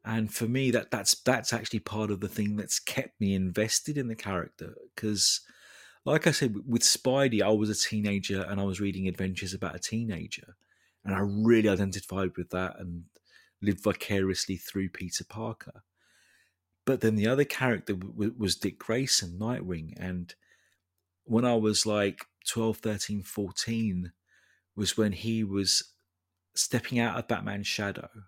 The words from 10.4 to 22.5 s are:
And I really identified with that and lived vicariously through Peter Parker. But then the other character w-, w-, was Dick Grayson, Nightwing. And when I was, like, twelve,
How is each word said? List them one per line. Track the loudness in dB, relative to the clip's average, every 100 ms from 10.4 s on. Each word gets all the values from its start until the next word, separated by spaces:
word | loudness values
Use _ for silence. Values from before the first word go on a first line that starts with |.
| -14 -20 _ _ _ _ -2
And |
I | 0
really | 2 4 6 8 6
identified | 4 2 -2 -6 -2 -2 -4
with | -4
that | -4 -4 -6
and | -10 -10 -12 _ _ -20 _ _
lived | 0 2
vicariously | 0 0 0 0 2 0 -2 -6
through | -6 -4 -4
Peter | -6 -8 -8
Parker. | -8 -8 -8 -8 -14 -20 _ _ _ _ _ _ _ _ _ _
But | 0 4
then | 4 4
the | 4
other | 4
character | 2 2 2 0 -2
w-, | -4 -4
w-, | -2 -2 0
was | -2 0
Dick | -2 -4
Grayson, | -2 -2 2 0 -2 -6
Nightwing. | -4 -4 -4 -6 -8 -10
And | -6 -6 -8 -16 _ _ _ _ _ _ _ _
when | 0 2 4
I | 4
was, | 4 2 2
like, | 2 2 0 -16 _
twelve, | -6